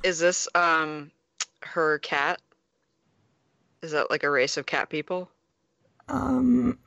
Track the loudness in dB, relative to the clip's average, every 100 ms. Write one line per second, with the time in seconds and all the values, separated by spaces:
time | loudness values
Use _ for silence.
0 | -4 2 2 2 0 2 2 2 0 -6
1 | -12 _ _ _ -12 _ -8 -2 0 0
2 | -2 -2 0 -4 _ _ _ _ _ _
3 | _ _ _ _ _ _ _ _ -6 -4
4 | -2 0 0 2 2 -2 -4 -4 -2 -6
5 | -6 -6 -8 _ _ _ _ _ _ _
6 | -8 -6 0 2 4 4 4 -2